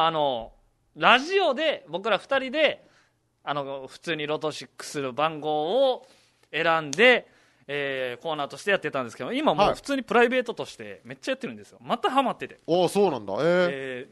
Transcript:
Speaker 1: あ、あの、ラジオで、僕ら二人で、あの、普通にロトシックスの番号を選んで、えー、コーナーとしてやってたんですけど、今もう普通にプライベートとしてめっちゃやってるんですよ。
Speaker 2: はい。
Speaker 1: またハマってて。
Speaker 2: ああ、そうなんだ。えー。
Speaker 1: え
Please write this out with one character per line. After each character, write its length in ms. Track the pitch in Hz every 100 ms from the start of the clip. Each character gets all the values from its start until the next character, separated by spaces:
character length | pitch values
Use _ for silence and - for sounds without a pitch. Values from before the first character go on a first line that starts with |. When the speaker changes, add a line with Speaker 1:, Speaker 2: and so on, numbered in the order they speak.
Speaker 1:
あ、 40 | 165
あ 40 |
の、 420 | 160 143 123 113 _ _ _ _ -
ラ 240 | 165 240
ジ 200 | 294 392
オ 140 | 349
で、 320 | 262 311 - -
僕 200 | 165 214
ら 80 | 190
二 220 | - 269
人 120 | 262
で、 340 | 277 294 - _ _ _ _ _ _
あ 100 | -
の、 340 | 143 135 139 131
普 120 | -
通 160 | - 156
に 120 | 147
ロ 120 | 151
ト 120 | 151
シ 140 | - 131
ッ 40 | _
ク 80 | -
ス 160 | 151
の 120 | 135
番 260 | 127 156 156
号 520 | 151 151 151 233 269
を 160 | 240 - _ _ _ _
選 320 | 147 165 160
ん 80 | 151
で、 380 | 143 240 233 - _ _ _ -
え 500 | 143 139 135 127 120
ー、 40 |
コ 80 | 165
ー 40 | 151
ナ 100 | 143
ー 20 |
と 80 | -
し 80 | -
て 60 |
や 60 | 196
っ 20 |
て 100 | 151
た 100 | 143
ん 40 | 120
で 60 |
す 60 | -
け 60 |
ど、 80 | 135
今 220 | 240 302
も 180 | 151 196
う 40 | 117
普 60 |
通 140 | - 277
に 80 |
プ 100 | 240
ラ 100 | 220
イ 60 | 233
ベ 100 | 254
ー 40 |
ト 100 | 247
と 120 | 214 139
し 100 | -
て 240 | 107 95 120
め 100 | 131
っ 20 |
ち 120 | -
ゃ 40 |
や 20 | 262
っ 20 |
て 80 | 165
る 60 |
ん 20 | 107
で 80 |
す 60 | 101
よ。 80 | -
Speaker 2:
は 60 | 120
い。 20 |
Speaker 1:
ま 100 | 226
た 140 | 403
ハ 100 | 269
マ 100 | 254
っ 60 | 180
て 120 | 123
て。 100 | - -
Speaker 2:
あ 160 | 170 170
あ、 40 |
そ 180 | 196 202
う 40 |
な 80 | 135
ん 60 | 101
だ。 80 | 101
え 20 |
ー。 40 |
Speaker 1:
え 640 | 156 175 175 139 135 123 135